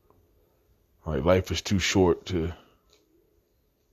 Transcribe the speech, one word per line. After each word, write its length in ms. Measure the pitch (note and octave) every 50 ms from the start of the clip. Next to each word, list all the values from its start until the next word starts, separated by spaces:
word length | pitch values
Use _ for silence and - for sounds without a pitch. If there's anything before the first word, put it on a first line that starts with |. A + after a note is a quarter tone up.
| _ _ _ _ _ _ _ _ _ _ _ _ _ _ _ _ _ _ _ _ -
like, 180 | D#2+ D2+ C2+ C#2
life 280 | E2+ F#2 F#2+ F#2 -
is 100 | F2 E2
too 180 | - - G2+ F#2
short 480 | - - - G2+ F#2 F2 - - -
to, 260 | - F#2 F2 D#2+ E2+ E2 - _ _ _ _ _ _ _ _ _ _ _ _ _ _ _ _ _ _ _ _ _ _ _ _ _ _